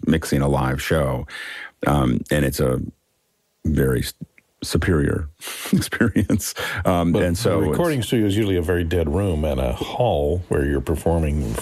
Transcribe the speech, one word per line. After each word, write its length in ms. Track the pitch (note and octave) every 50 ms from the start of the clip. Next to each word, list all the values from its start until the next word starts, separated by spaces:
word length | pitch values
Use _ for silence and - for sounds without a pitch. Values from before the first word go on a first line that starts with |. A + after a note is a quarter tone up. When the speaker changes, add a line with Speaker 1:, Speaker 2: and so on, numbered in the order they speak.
| -
Speaker 1:
mixing 360 | D2+ D#2 D#2+ - - D2+ C#2
a 60 | C#2
live 340 | C#2+ C#2 D2+ C2 C2 C2+ C#2
show. 460 | - - E2+ D#2 C#2+ C2+ C2+ - C2+ - - - - - - - - - - _ -
Um, 360 | - C#2+ C#2+ C2 B1 A#1+ - - -
and 140 | D2 D2 C#2+
it's 160 | C2 C2+ -
a 200 | D2 B1+ B1+ B1+ - - - _ _ _ _ _ _ _ _ _ _ _ _ _ -
very 340 | D#2+ D2 C#2 C2+ C2 B1+ A#1
s-, 140 | - - - - - - _ _ _ _ _ _ -
superior 640 | - - E2 - F#2 E2+ D2+ C#2+ D2 - - D2+ D2+ - - - -
<laughs> 220 | - - - - -
experience. 800 | F3 - - - - A#2+ A#2 - - - - - G2+ - - - - - - - - F2
Um, 260 | F2+ F2+ F2 E2+ F2
Speaker 2:
But 120 | E2 - F2+
Speaker 1:
and 140 | F2 F2
so 220 | F#2 A2+ G2 F2 D#2+
Speaker 2:
a 100 | D#2 D2+
recording 300 | C#2+ - F3 E3+ D3+ B2+
Speaker 1:
it's 80 | G2+
Speaker 2:
studio 180 | - C3 A2+ G#2+
is 120 | G2+ G2
usually 180 | A2 A2+ G2 F#2
a 60 | F2+
very 240 | E2 F2 F2+ F2 F2
dead 280 | D#2+ F2+ F2 D#2+ D2 D2
room, 300 | F#2+ G2+ G2 D#2+ D2+ D#2
and 160 | D2+ C#2 B1+
a 140 | B1+ A#1+ A#1+
hall 680 | - - - - - B2 A2+ F2 D2 D2 D2 D#2 F2 F2
where 180 | - F2+ D2 C#2
you're 140 | C#2+ C#2+ C#2
performing 720 | C2+ - D2 C#2+ - E2 E2+ E2+ D#2+ D2 D2 D2+ C2+ A1+ A1+ -